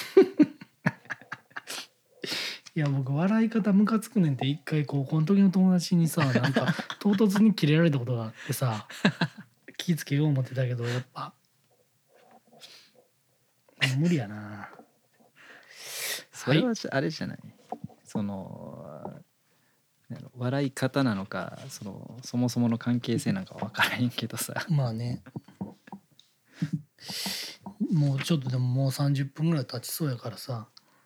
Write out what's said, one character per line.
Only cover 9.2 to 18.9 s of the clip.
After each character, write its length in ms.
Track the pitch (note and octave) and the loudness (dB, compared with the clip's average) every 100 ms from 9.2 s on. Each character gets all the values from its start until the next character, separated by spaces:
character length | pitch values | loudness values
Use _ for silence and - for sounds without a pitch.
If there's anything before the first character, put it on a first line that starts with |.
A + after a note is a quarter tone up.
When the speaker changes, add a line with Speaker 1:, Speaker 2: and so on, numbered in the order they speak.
| E3 - - _ - - | -2 -4 -20 _ -18 -6
Speaker 1:
気 160 | - | -2
ぃ 20 | D#3 | -2
つ 80 | |
け 120 | - C#3+ | 0 0
よ 100 | D#3 | 2
う 20 | |
思 140 | C3+ | 2
っ 20 | |
て 100 | B2+ B2+ | 0 -2
た 80 | |
け 120 | B2+ B2 | -2 -2
ど、 80 | A#2+ | -4
や 140 | B2 | -4
っ 60 | - | -6
ぱ。 200 | - C3+ - _ _ _ _ _ _ _ _ _ - _ - - - - _ _ _ _ _ _ _ _ - C3+ C3+ | -10 -12 -14 _ _ _ _ _ _ _ _ _ -20 _ -20 -20 -20 -20 _ _ _ _ _ _ _ _ -2 0 2
無 120 | E3+ | 2
理 80 | E3 | 2
や 100 | G#2 | -2
な。 420 | G#2+ G#2+ G#2 G2+ - - _ _ _ _ _ - - - - - - - - - | -8 -12 -14 -16 -18 -20 _ _ _ _ _ -20 -20 -20 -18 -14 -8 -6 -8 -10
Speaker 2:
そ 180 | - - | -6 2
れ 100 | D3+ | 2
は 100 | B3 | 2
じ 140 | A3+ - | -2 -4
ゃ、 40 | |
Speaker 1:
は 40 | C#3 | -2
い。 20 | |
Speaker 2:
あ 40 | |
れ 80 | E3 | -2
じ 120 | D#3+ | -4
ゃ 40 | - | -8
な 80 | - | -10
い？ 40 | - - - - - - | -16 -20 -18 -16 -16 -18
そ 180 | - - | -10 -6
の、 1000 | G2+ G2 F#2 - F2 D#2 E2 | -4 -6 -10 -14 -14 -14 -14